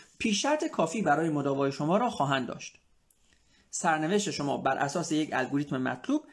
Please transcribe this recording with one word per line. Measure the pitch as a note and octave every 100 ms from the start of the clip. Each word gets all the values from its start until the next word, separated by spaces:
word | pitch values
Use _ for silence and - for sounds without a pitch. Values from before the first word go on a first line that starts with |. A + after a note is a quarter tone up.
| - _
پیش | A3+ G3+
شرط | C#4 D4+ D#4+
کافی | - E3 A3+
برای | D#3+ C#3+ E3
مداوای | D3 C#3 C#3 C#3
شما | C#3 D3+ G#3
را | B3
خواهند | - C#3+ C3+ A#2+
داشت. | - - - _ _ _ - _ _ _ _ _
سرنوشت | - F3 D#3 D#3 G3+ F3+
شما | C3+ C#3+ B2+
بر | C3+ C3+
اساس | C#3 F#3 D#3+
یک | D#3 D3+
الگوریتم | C3 B2+ C#3+ D3 C3
مطلوب | B2+ B2+ - D4+ -